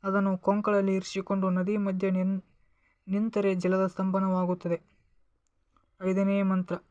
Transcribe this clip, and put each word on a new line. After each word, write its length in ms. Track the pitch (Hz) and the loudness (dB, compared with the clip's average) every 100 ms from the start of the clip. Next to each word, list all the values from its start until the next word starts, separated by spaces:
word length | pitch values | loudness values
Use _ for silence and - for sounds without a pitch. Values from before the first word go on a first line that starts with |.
ಅದನ್ನು 300 | 196 196 196 185 | 0 0 0 0
ಕೊಂಕಳಲ್ಲಿ 560 | - 202 208 202 196 190 | 0 0 2 2 2 0
ಇರಿಸಿಕೊಂಡು 540 | 185 190 190 196 190 | -2 -8 -4 -2 0
ನದಿ 260 | 185 185 214 | 0 0 -2
ಮಧ್ಯೆ 340 | 196 190 190 | -2 -2 0
ನಿನ್-, 300 | 185 185 190 - _ _ _ _ _ - | 0 0 -2 -6 _ _ _ _ _ -6
ನಿಂತರೆ 440 | 196 226 226 196 185 | -2 0 0 0 0
ಜಲದ 300 | 180 185 190 | 0 2 0
ಸ್ತಂಭನವಾಗುತ್ತದೆ. 880 | 185 190 190 190 185 180 180 175 170 _ _ _ _ _ _ _ _ _ _ _ _ | -2 -2 0 0 0 0 -2 -2 -4 _ _ _ _ _ _ _ _ _ _ _ _
ಐದನೇ 360 | 185 190 196 196 | -2 0 2 2
ಮಂತ್ರ. 320 | 196 185 180 175 _ | 2 0 -2 -6 _